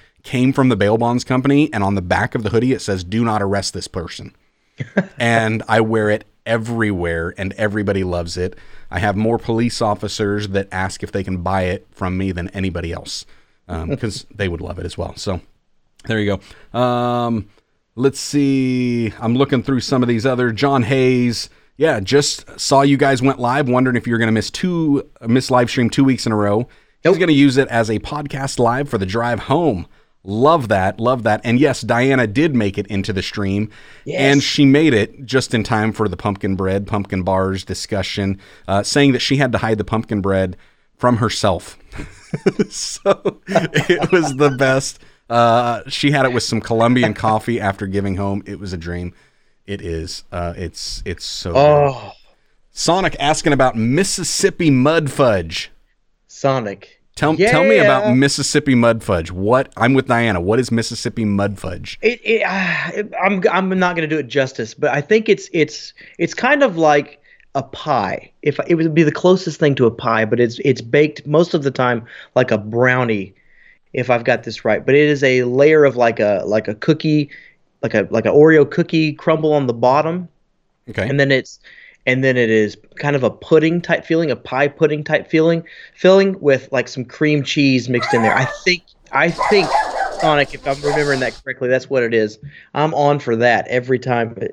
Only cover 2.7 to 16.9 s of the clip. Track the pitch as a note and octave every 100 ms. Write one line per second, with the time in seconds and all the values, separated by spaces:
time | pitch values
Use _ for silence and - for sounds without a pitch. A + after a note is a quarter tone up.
2.7 | A#2 - F#2+ F2+ A2 A#2 G#2+ G2 G2 F#2+
3.7 | F#2 - F#2 E2 - F#2 - _ _ _
4.7 | - - - - - A#2 A2+ A2 A2 -
5.7 | A2+ A2 A2 G#2+ G#2+ - _ - A#2 A2+
6.7 | A#2 G#2+ F#2 E2+ E2 E2+ - F#2+ - G#2+
7.7 | G#2 G2+ G2 F#2 F2 E2+ F2+ F2+ - -
8.7 | - - - G2+ G2+ A2 A#2 - A2+ A#2+
9.7 | - A2 G#2 G#2 - G#2 G#2 G#2 F#2+ G2
10.7 | F#2 F#2+ - G2 G2+ F#2+ F#2 F2+ F#2+ F2+
11.7 | G2 - - F#2 F#2 F#2+ F2 F2+ G2 F#2+
12.7 | D#2+ E2 E2+ - - - - _ _ -
13.7 | E2 E2+ C#3 A2 - - - G2 E2 -
14.7 | F2 F2 - F2 - G#2 F2 - _ _
15.7 | _ _ _ - A2 G2+ G2 - - -
16.7 | A2+ B2